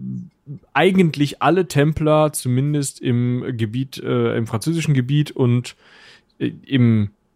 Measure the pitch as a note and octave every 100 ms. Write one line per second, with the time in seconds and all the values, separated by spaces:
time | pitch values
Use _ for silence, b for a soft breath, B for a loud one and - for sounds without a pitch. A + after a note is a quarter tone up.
0 | B2+ B2+ - _ - C#3+ _ C#3 F3+ F#3+
1 | E3+ C#3 C#3+ - C3+ F#3 F3 C#3+ D3+ D3+
2 | D3+ D#3 D3+ - C3 B2 C#3+ D3 C3+ -
3 | C3+ A#2+ B2 B2 - A#2+ A2 B2 C3 -
4 | - B2 A#2 A#2 A2+ A2 D#3 E3 D#3 C3+
5 | B2 D3 D3 - B2 B2 - - b b
6 | b b b - B2 - - C3 A#2 A2
7 | G2+ - _